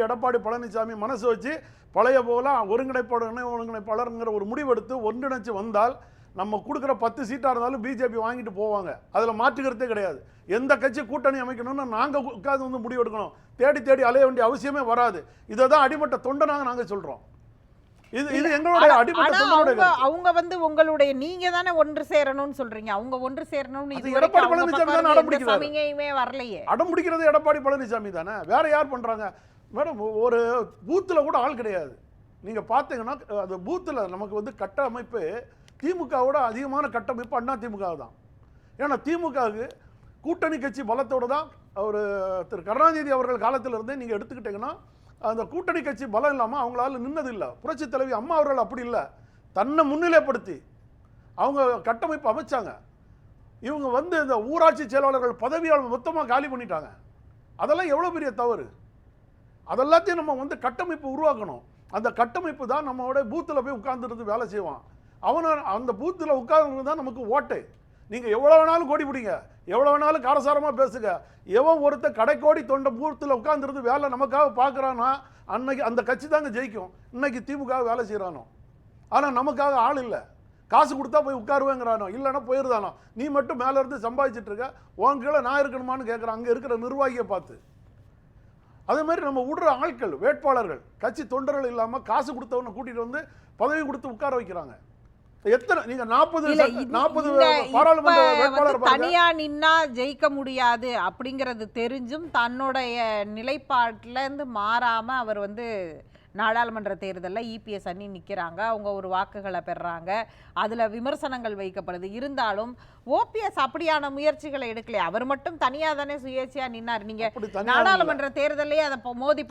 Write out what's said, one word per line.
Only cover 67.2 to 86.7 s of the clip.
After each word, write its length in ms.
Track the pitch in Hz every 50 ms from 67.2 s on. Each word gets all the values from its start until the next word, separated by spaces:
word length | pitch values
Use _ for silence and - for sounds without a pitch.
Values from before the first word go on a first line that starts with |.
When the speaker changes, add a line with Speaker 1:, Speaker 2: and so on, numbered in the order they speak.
| 240
Speaker 1:
ஓட்டு. 320 | 202 247 285 240 240 233 143 - - - - _ _ - - - -
நீங்க 160 | 208 247 240 214 208
எவ்வளவு 240 | 233 277 294 320 320
வேணாலும் 300 | 311 320 330 339 339 262
கோடி 160 | 294 311 302
பிடிங்க, 260 | 277 269 262 226 196 160 123 - - - - - 170
எவ்வளவு 220 | 190 240 277 285 294
வேணாலும் 300 | 294 302 302 320 311 240
காரசாரமா 440 | 254 294 285 247 285 294 285 294 302 240
பேசுங்க, 320 | 240 269 240 208 254 220 196 175 151 - - - - - - 185
எவன் 240 | 240 285 320 330 302 285
ஒருத்த 220 | 285 285 233 311 294 220
கடைக்கோடி 440 | 220 220 277 302 233 294 302 311 320 240
தொண்டை 260 | 233 269 269 269 277 233 226
பூத்துல 360 | 294 311 285 - 285 285 262 233
உட்கார்ந்துருந்து 420 | 214 302 302 285 269 269 269 277 240 233
வேலை 200 | 262 285 285 277
நமக்காக 420 | 254 247 277 240 262 285 302 277 214 247
பாக்குறான்னா 500 | 254 277 247 269 262 262 254 233 240 262 269 277 - - - - -
அன்னைக்கு 380 | - 185 233 254 269 269 262 -
அந்த 180 | 226 233 247 208
கட்சி 240 | 226 262 - 277
தாங்க 220 | 302 302 302 302 269
ஜெயிக்கும். 440 | 208 240 269 226 214 208 180 180 - - - - -
இன்னைக்கு 240 | 247 277 285 233 247 -
திமுக 340 | - 285 285 277 240 254 262 240 226
வேலை 140 | 233 254 233
செய்யறானோ, 380 | 196 214 202 190 180 160 127 120 _ _ - - _ _ _ _ - _ - - -
ஆனா 180 | 214 254 294 285 254 240
நமக்காக 420 | 262 294 254 254 277 285 277 247 226
ஆள் 140 | 254 294 269 247
இல்ல, 120 | 226 175 - - _ _ _ _ _ _ _ _ -
காசு 220 | 214 262 302 254 -
கொடுத்தா 260 | 269 269 220 302 302 277
போய் 120 | 277 269 247
உட்காருவேங்கிறானோ, 640 | 208 247 277 277 269 277 269 254 240 233 226 220 202 185 208
இல்லைன்னா 280 | 262 277 269 262 277 226
போயிருதானோ. 440 | 240 254 277 269 254 240 214 196 170 - - - _ -
நீ 140 | 220 269 302 277
மட்டும் 240 | 285 269 277 320 240 247
மேல 200 | 262 277 269 262
இருந்து 160 | 247 285 233 208
சம்பாதிச்சிட்டு 440 | 233 247 269 277 262 208 233 196 208
இருக்க, 200 | 202 214 247 269 - - - - -
உன் 260 | - 208 269 285 262
கீழே 200 | 233 285 302 285
நான் 200 | 240 247 277 285
இருக்கணுமான்னு 480 | 277 277 240 254 254 254 254 262 254 220
கேட்கறான் 260 | 233 226 226 226 220 220
அங்க 120 | 240 240 233
இருக்கிற 200 | 262 240 262